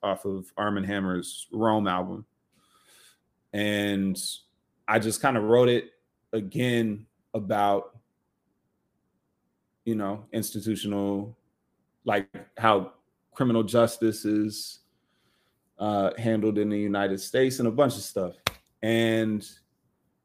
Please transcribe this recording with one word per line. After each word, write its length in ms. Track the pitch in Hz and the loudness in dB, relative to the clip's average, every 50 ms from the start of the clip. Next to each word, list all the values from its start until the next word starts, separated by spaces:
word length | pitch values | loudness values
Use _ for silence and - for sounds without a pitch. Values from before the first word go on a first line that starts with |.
| - | -2
off 220 | 98 95 - - | -2 -2 -2 -4
of 280 | 98 95 95 92 - - | -6 -6 -6 -8 -12 -6
Arm 200 | - 104 104 104 | -4 -2 -2 -2
and 100 | 101 95 | -2 -2
Hammer's 600 | 95 101 101 95 92 92 90 87 - - - - _ - | -2 -2 -2 -2 -2 -2 -4 -4 -8 -12 -14 -16 _ -4
Rome 360 | 107 110 113 110 107 101 95 | 0 2 2 2 2 2 0
album. 380 | 90 90 92 92 92 101 110 _ _ _ _ _ _ _ _ _ _ _ _ _ - - - - _ _ _ _ _ _ _ _ - | 0 -2 -4 -6 -8 -12 -14 _ _ _ _ _ _ _ _ _ _ _ _ _ -20 -20 -20 -20 _ _ _ _ _ _ _ _ -4
And 680 | 104 104 104 104 101 101 101 101 98 98 95 92 - - - - - _ _ _ _ _ _ _ _ - - | -2 -2 0 0 0 0 0 0 0 0 0 -2 -4 -6 -10 -10 -12 _ _ _ _ _ _ _ _ -4 2
I 100 | 110 117 | 2 2
just 220 | 107 113 107 - | 2 2 -2 0
kinda 200 | - 135 127 113 | 0 2 2 2
wrote 280 | 104 107 117 123 123 123 | 4 6 6 6 8 6
it 240 | 120 113 - - _ _ _ _ _ _ _ - - | 4 2 0 -4 _ _ _ _ _ _ _ -6 -6
again 720 | 113 101 95 - - 123 123 123 117 113 110 104 104 110 _ _ _ _ _ - | -6 -6 -4 -4 -2 0 2 2 2 2 0 -2 -6 -10 _ _ _ _ _ -8
about, 640 | 110 101 95 107 104 101 101 101 98 - - _ - _ _ _ _ _ _ _ _ _ _ _ _ _ _ _ _ _ _ _ _ _ _ _ _ _ _ _ _ _ _ _ _ _ _ _ _ - | -8 -4 -2 0 2 4 4 4 2 0 -4 _ -20 _ _ _ _ _ _ _ _ _ _ _ _ _ _ _ _ _ _ _ _ _ _ _ _ _ _ _ _ _ _ _ _ _ _ _ _ -6
you 100 | 117 113 | -4 -4
know, 320 | 107 101 98 101 107 117 - - | -2 -2 -4 -6 -8 -10 -8 -6
institutional, 1040 | 113 104 - - 107 98 113 107 95 104 104 101 101 101 101 101 98 104 113 113 _ _ _ _ _ _ _ _ _ _ _ _ _ - | -6 -6 -4 -8 -8 -4 -4 -4 -2 -2 -4 -2 -2 -2 -2 -2 -4 -4 -8 -12 _ _ _ _ _ _ _ _ _ _ _ _ _ -4
like, 260 | 113 104 101 98 - _ - - _ _ - | 0 0 0 -2 -4 _ -20 -20 _ _ 2
how 360 | 113 110 104 98 92 - - _ _ _ _ _ _ _ _ | 4 4 4 4 2 -2 -12 _ _ _ _ _ _ _ _
criminal 300 | - 139 123 117 113 110 | -2 0 2 2 2 0
justice 600 | 98 120 117 113 113 - - 113 110 110 - - | 2 4 4 4 4 2 0 0 0 0 0 -2
is, 560 | 104 107 107 107 107 107 - - - - - _ _ _ _ _ _ _ _ _ _ _ _ _ _ _ _ _ _ _ - | 0 0 0 0 -2 -4 -8 -12 -14 -14 -18 _ _ _ _ _ _ _ _ _ _ _ _ _ _ _ _ _ _ _ -6
uh, 340 | 98 107 104 101 98 92 - - | -2 0 2 2 2 2 0 0
handled 400 | 113 113 110 107 104 110 104 104 | 0 0 0 2 2 2 2 2
in 100 | 107 107 | 0 0
the 80 | 104 104 | 0 -2
United 420 | 104 104 101 101 98 95 95 98 | -2 -2 -2 0 0 -2 -2 -4
States 380 | - - - 131 131 131 127 - | -6 -2 2 2 2 2 2 0
and 100 | 123 113 | -2 -2
a 40 | 107 | 2
bunch 240 | 127 - 117 113 | 4 2 2 2
of 60 | 101 - | -2 -10
stuff. 340 | - - 101 92 87 - _ - - - - _ _ _ - - | -8 -6 -4 -4 -4 -6 _ -8 -8 -8 -8 _ _ _ -6 -2
And 640 | 110 113 117 113 113 113 113 110 110 107 104 - - - - _ _ _ _ _ _ _ _ _ _ _ _ _ | 0 2 2 2 2 2 0 0 0 -2 -4 -6 -10 -20 -20 _ _ _ _ _ _ _ _ _ _ _ _ _